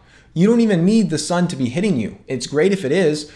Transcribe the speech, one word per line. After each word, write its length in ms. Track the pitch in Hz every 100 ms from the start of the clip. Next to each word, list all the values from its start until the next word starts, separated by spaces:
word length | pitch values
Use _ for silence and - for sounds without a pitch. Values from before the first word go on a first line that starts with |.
| _ - _ 160
You 120 | 202
don't 140 | 240
even 240 | 226 180 175
need 240 | 226 175
the 80 | 151
sun 300 | - 175 175
to 80 | 135
be 140 | 123
hitting 280 | 160 208 139
you. 220 | 98 - -
It's 180 | 131 -
great 260 | 139 185
if 140 | 190 131
it 60 |
is, 400 | 170 160 151 -